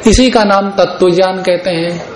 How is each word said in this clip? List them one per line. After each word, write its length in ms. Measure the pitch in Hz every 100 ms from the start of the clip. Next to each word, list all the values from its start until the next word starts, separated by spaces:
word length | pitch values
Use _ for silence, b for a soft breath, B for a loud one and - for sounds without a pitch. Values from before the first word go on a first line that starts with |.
| 233
इसी 240 | 208 254
का 140 | 226
नाम 260 | 208 196 202
तत्व 400 | 196 175 - 185
ज्ञान 260 | 175 185 190
कहते 340 | 180 175 190
हैं। 340 | 170 170 170 -